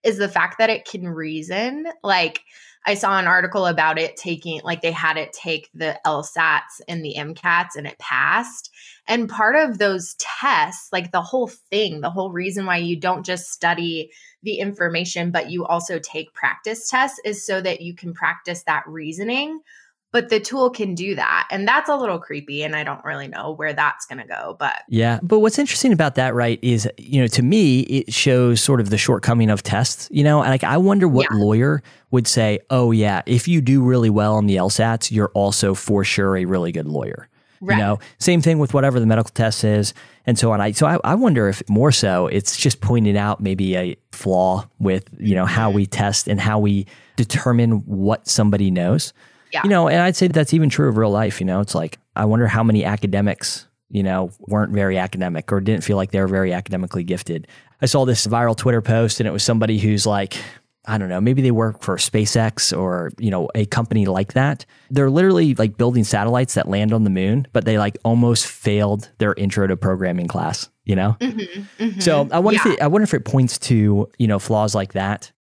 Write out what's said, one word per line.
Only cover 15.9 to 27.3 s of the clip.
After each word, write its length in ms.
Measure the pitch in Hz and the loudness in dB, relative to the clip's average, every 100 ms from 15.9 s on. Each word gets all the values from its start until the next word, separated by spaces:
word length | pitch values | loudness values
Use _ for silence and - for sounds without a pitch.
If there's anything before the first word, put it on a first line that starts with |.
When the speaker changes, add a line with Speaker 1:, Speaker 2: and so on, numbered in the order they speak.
| 170 | -10
Speaker 1:
take 360 | - 160 160 | -8 -14 -14
practice 540 | - 131 - - 226 - | -6 -6 -6 -8 -8 -4
tests, 300 | 254 269 277 | -2 -2 -4
is 220 | 214 202 - | -10 -8 -6
so 140 | 190 | -4
that 200 | 185 - | -4 -6
you 140 | 170 | -10
can 180 | 175 175 | -14 -14
practice 500 | 165 160 170 - 170 | -4 -4 -4 -10 -10
that 180 | - 156 - | -4 -4 -6
reasoning. 760 | 160 151 160 214 254 294 320 _ - _ _ _ | -14 -12 -10 -6 -6 -6 -10 _ -20 _ _ _
But 160 | 240 233 | -4 0
the 100 | 220 | -2
tool 320 | 214 262 254 | -2 0 0
can 240 | 247 202 | 0 -6
do 220 | 175 190 190 | -4 -6 -2
that. 320 | - 85 - | 0 0 -2
And 160 | 196 202 | -4 0
that's 220 | 269 302 | 0 0
a 80 | 285 | -2
little 240 | 240 170 | -2 -6
creepy. 420 | - 147 143 143 | -8 -14 -10 -8
And 140 | 151 151 | -6 -6
I 80 | |
don't 200 | 143 139 | -6 -10
really 220 | 151 143 139 | -10 -10 -10
know 240 | - 135 | -12 -12
where 220 | 151 151 | -8 -6
that's 340 | 147 147 - - | -2 -2 -2 -14
gonna 200 | 127 113 | -16 -12
go. 260 | 53 67 - | -10 -10 -6
But 160 | 143 - - | -6 -6 -2
Speaker 2:
Yeah. 300 | 113 117 117 | 0 2 0
But 160 | 175 214 | 2 4
what's 180 | 214 220 | 4 2
interesting 340 | 285 - 262 | -2 0 2
about 220 | 175 151 | 2 2
that, 200 | 127 127 120 | 0 -2 0
right, 240 | 120 117 | 0 0
is, 260 | 123 117 104 - | 0 0 0 -8
you 220 | - 135 | -2 2
know, 60 | |
to 140 | 120 | 2